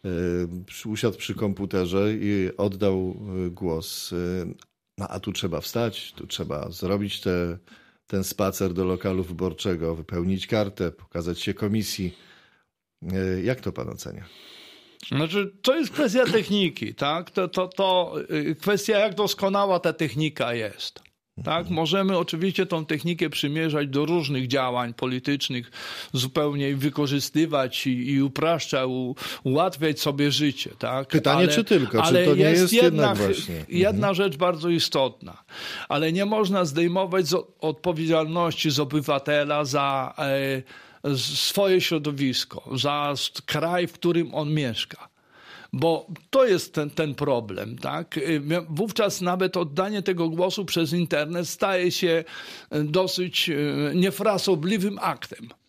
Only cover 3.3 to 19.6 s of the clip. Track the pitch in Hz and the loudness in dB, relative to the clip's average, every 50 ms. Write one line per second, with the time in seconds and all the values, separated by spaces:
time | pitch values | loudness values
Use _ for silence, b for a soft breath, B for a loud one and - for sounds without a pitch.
3.3 | 92 92 92 90 87 87 95 87 80 80 82 - - - - - 90 87 87 87 | -4 -4 -4 -4 -4 -4 -4 -2 -2 -2 -4 -6 -10 -10 -8 -6 -4 -4 -2 -2
4.3 | 90 92 85 - - - - _ _ _ _ _ _ - 98 - - 98 - 104 | -2 -4 -4 -6 -10 -12 -18 _ _ _ _ _ _ -10 -8 -8 -8 -6 -6 -6
5.3 | 95 - - 90 82 76 - - - 117 120 113 98 - - - - - - - | -6 -4 -4 -2 -4 -4 -6 -4 -2 -2 -2 -2 -2 -6 -12 -14 -14 -16 -12 -10
6.3 | - - 90 - - 76 - 82 85 - - 90 101 101 104 98 - - - 98 | -8 -8 -6 -6 -6 -6 -6 -8 -8 -6 -2 0 0 0 0 -4 -6 -4 -2 0
7.3 | 90 87 87 85 85 87 b b b b b b b b b _ - 95 92 - | 0 0 0 -2 -4 -8 b b b b b b b b b _ -4 -2 -2 -4
8.3 | - - 101 95 95 - 98 92 85 90 92 92 113 - - 101 92 92 90 82 | -2 -2 -2 -2 0 0 -2 -2 0 0 0 0 -2 -2 -2 -2 -2 -2 -4 -4
9.3 | 87 80 92 92 82 - - 101 90 80 82 82 82 80 78 - - 87 87 92 | -4 -4 -4 -4 -4 -4 -2 -2 -2 0 -2 -4 -4 -4 -8 -6 -4 -2 0 0
10.3 | 95 95 - - 120 110 107 98 98 - 95 85 - - - _ - 85 82 87 | -2 -2 -2 0 0 0 0 -2 -2 -4 -4 -4 -4 -8 -20 _ -8 -6 -4 -4
11.3 | 87 - - 104 98 - 110 101 104 110 101 - - - 95 87 b b b b | -6 -4 -4 -6 -4 -4 -2 -2 0 -2 -2 -4 -4 -4 -6 -6 b b b b
12.3 | b b b b b b b b _ _ _ _ _ _ 80 85 92 95 95 95 | b b b b b b b b _ _ _ _ _ _ -10 -6 -4 -2 -2 0
13.3 | 92 92 90 113 127 120 - 101 - - - - - - - - - - - B | -2 -2 -2 -2 -2 -2 -6 -8 -6 -6 -8 -10 -10 -10 -12 -12 -12 -14 -16 B
14.3 | B B B B B B B B B B B B B B - - 131 135 156 156 | B B B B B B B B B B B B B B -10 -4 -2 -2 -2 0
15.3 | 170 202 202 190 - - - 254 269 339 302 - - - 302 226 185 254 247 - | 0 -2 -2 -2 -6 0 2 2 4 4 2 -2 0 0 0 2 4 4 2 4
16.3 | - 220 175 139 202 208 190 165 - - 110 107 - - 143 143 151 170 180 - | 4 2 2 2 2 2 2 2 0 -4 -8 -8 -4 -2 -2 0 0 -2 -4 -4
17.3 | _ 202 185 170 - 190 185 180 - - 196 190 185 180 175 160 156 151 147 - | _ -2 -2 0 0 -2 -2 -2 0 0 2 4 4 4 2 2 -4 -8 -6 -2
18.3 | 165 151 147 160 160 - - 190 208 196 202 - 214 202 202 220 175 202 208 196 | -2 -2 0 -2 -4 -2 0 0 2 2 2 4 4 4 4 4 2 0 0 0
19.3 | - - 196 190 196 202 | 0 0 0 0 2 2